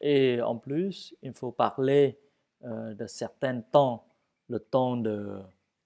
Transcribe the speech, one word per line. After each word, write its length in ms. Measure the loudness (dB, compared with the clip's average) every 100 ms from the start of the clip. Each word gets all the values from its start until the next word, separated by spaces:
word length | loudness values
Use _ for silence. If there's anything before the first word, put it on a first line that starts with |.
et 400 | 2 4 4 2
en 160 | -2 -4
plus, 560 | -4 -4 -4 -6 -16 -16
il 100 | -14
faut 200 | -10 -8
parler, 640 | 0 0 2 2 4 4 0 _ _ _ _
euh, 280 | -12 -10 -10
de 140 | -10 -12
certains 560 | -10 -10 -6 -4 -4
temps, 440 | 2 4 4 0 -10 _ _ _ -8
le 100 | -8
temps 400 | 0 0 2 0
de 420 | -2 -4 -6 -12 -16 _ _ _